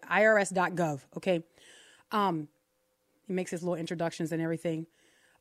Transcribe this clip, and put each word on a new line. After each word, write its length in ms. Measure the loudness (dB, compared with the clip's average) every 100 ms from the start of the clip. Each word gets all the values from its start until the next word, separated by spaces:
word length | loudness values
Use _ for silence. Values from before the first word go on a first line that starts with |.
| 0
I 160 | 4 6
R 140 | 6
S 100 | 4
dot 220 | 0 0
gov, 280 | 0 -2 -2 -8 -6
okay? 260 | -2 -2 -2 _ -20 -20 -20 _ -6
Um, 360 | 0 0 0 -6 _ _ _ _ _ _ _ -6
he 60 |
makes 180 | -4 -4
his 100 | -6
little 140 | -4 -4
introductions 560 | -4 -4 -4 -2 -4
and 100 | -2
everything. 460 | -2 -2 -4 -4 -8 _ _ _ _ _